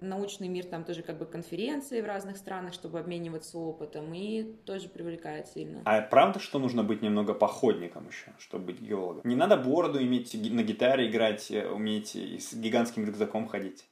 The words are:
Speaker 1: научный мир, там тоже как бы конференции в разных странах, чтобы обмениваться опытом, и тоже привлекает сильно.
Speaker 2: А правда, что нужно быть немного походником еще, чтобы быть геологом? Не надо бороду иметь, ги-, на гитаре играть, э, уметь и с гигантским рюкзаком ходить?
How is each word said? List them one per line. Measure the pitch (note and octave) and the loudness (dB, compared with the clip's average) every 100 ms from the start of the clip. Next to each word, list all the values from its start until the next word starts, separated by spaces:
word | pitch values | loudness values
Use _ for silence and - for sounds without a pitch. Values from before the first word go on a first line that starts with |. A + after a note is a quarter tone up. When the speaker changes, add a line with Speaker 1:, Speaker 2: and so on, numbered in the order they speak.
Speaker 1:
научный | F#3+ F#3+ G3+ - F#3 | -6 -4 -4 -4 -4
мир, | F3+ F3+ | -4 -4
там | E3+ | -6
тоже | E3+ E3 | -6 -6
как | - D#3 | -6 -8
бы | E3 | -8
конференции | E3+ E3 F3 A#3+ D4 - A#3 | -8 -6 -4 -2 -2 -4 -4
в | G#3+ | -2
разных | G3 G3 G3 | -4 -6 -10
странах, | - F#3+ F3+ | -8 -6 -6
чтобы | - D#3+ E3 | -10 -8 -6
обмениваться | E3 E3+ E3 D#3+ - E3+ | -4 -4 -4 -6 -8 -6
опытом, | D#3+ D#3+ D3+ D#3 D#3 | -6 -6 -8 -8 -8
и | E3+ G#3 A3 A3 A3 | -6 -4 -2 -4 -8
тоже | - F#3+ F3 | -8 -8 -8
привлекает | - E3+ E3 D3+ D3+ D3 | -8 -8 -8 -8 -8 -8
сильно. | D#3+ D#3 D3+ - | -8 -8 -2 4
Speaker 2:
А | G#2+ | 4
правда, | - B2+ F#3+ G3 | 8 8 8 4
что | - C#3+ | -2 0
нужно | B2+ A#2+ | 2 2
быть | G#2 G#2+ | 2 0
немного | G#2+ G#2 G#2 | 2 2 2
походником | - G2+ - A#2+ E2+ E2+ - - | 4 2 4 4 4 -2 -10 -14
еще, | - - - | -14 -16 -20
чтобы | - - F2+ | -10 -8 -8
быть | B2 | -8
геологом? | G#2+ G2+ F2+ D#2 | -6 -4 -4 -2
Не | A#2+ B2 | 0 4
надо | F#3 E3+ | 6 6
бороду | B2+ D#3+ D#3+ C#3+ | 6 4 4 2
иметь, | B2 B2 - | 2 2 0
ги-, | A2+ G#2+ | -4 0
на | A#2+ | 2
гитаре | G#2+ G#2 B2 C3+ A#2 | 2 4 4 6 4
играть, | A2 A2 G#2 - | 4 4 2 -2
э, | G#2 F#2 | -2 -2
уметь | G2+ G#2+ G#2+ - F#2+ | -2 0 -2 -4 -8
и | F#2 F2 | -8 -8
с | - | -8
гигантским | A2+ A2 A#2 A2+ - | -4 2 2 2 0
рюкзаком | G#2 G#2 G#2 A2 A2+ | -2 0 0 -2 -4
ходить? | G2 F#2+ - - | -4 -6 -10 -20